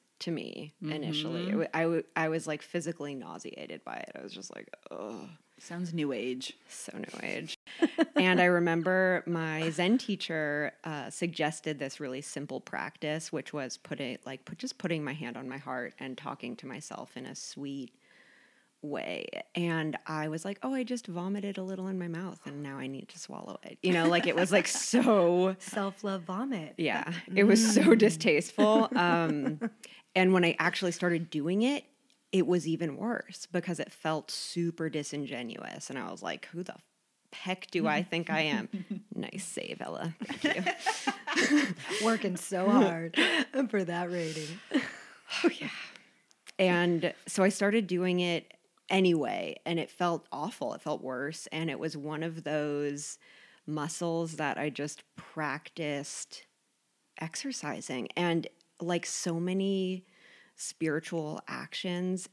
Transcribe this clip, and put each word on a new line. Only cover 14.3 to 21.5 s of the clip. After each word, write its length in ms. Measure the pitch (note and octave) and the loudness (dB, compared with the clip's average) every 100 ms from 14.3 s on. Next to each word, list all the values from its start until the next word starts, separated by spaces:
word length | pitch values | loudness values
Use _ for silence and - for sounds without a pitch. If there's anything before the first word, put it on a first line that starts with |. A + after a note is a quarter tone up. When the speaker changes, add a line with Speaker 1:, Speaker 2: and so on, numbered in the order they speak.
| C3 - | -14 -12
Speaker 1:
put, 120 | E3+ | -10
just 200 | C4 - | -10 -6
putting 260 | F#3 D#3+ | -4 -2
my 100 | D3 | -4
hand 240 | D3+ B2 A#2+ | -6 -8 -10
on 100 | C3 | -10
my 100 | C3+ | -10
heart 360 | C3+ B2+ G#2+ - | -8 -8 -8 -10
and 180 | C3 B2 | -12 -10
talking 380 | C3+ D3+ B2 A#2 | -10 -10 -10 -12
to 100 | C3 | -12
myself 480 | B2+ - - - - | -12 -12 -12 -12 -14
in 80 | C3 | -14
a 100 | A#2+ | -12
sweet 560 | - - C#3+ C#3 A#2+ _ _ _ _ _ _ _ _ _ | -14 -10 -8 -8 -10 _ _ _ _ _ _ _ _ _
way. 440 | D3 C3+ - F2 G1+ - - - | -8 -6 -6 -6 -8 -10 -6 -2
And 420 | E3+ D#3+ D#3 C#3+ - | 0 2 0 -4 -4
I 200 | D#3 D#3 | -4 -2
was 140 | D#3+ G3 | -4 -6
like, 140 | G3+ | -6
"Oh, 100 | C4 | -2
I 100 | C4+ | -2
just 240 | B3 B3 - | -2 -4 -4
vomited 500 | E3+ F#3 G3+ G3+ | -4 -2 -2 -4